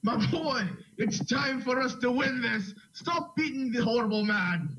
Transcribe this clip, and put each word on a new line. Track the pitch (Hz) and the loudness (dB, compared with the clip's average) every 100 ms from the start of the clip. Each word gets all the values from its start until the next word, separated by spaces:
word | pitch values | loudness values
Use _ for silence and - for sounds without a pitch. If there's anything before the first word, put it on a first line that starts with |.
My | 208 240 202 | -2 0 0
boy, | 330 320 247 190 - - - | 0 0 -2 -2 -6 -16 -4
it's | 220 - - | -2 -2 -2
time | 262 277 262 | 0 0 -2
for | 220 254 | 0 0
us | 262 - | 0 0
to | 240 | 2
win | 247 269 262 | 2 2 0
this! | 233 220 190 214 - | 0 -2 -4 -8 -18
Stop | - - 349 320 - | -10 -2 0 0 -2
beating | 311 269 262 | -2 0 -2
the | 240 | 2
horrible | 226 233 226 214 | 4 4 2 2
man! | 208 208 180 175 143 | 2 2 2 0 -2